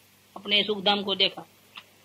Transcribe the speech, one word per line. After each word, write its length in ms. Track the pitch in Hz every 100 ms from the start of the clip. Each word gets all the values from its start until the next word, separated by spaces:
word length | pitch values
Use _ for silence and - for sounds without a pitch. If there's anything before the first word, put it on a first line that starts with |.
| _ _ _ -
अपने 280 | 208 208
सुखधाम 400 | 202 208 190 202
को 120 | 196 190
देखा, 320 | 190 - - _ _ - - _